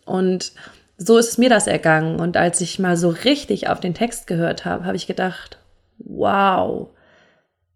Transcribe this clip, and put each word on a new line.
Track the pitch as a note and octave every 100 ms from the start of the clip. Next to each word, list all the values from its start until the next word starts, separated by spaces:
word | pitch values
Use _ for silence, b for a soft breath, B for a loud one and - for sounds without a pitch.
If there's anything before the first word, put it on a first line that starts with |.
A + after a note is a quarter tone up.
| -
Und | F#3 F#3 F#3 - B B B B _
so | - A#3
ist | A#3
es | -
mir | B3+
das | A3 -
ergangen. | D#3 E3 D#3+ D#3+ E3
Und | E3+ E3+
als | F3 -
ich | E3+ -
mal | F#3 E3+
so | F3
richtig | E3 B3 C#4+ - G3+ -
auf | -
den | F3+
Text | E3 A#3 - -
gehört | E3+ E3 -
habe, | F3 F3
habe | F3 F#3+
ich | -
gedacht, | F#3 F#3 E3+ - - _ _ _ _
wow, | - - G3+ G3 G3 F#3 F#3 - - b b b b b b _ _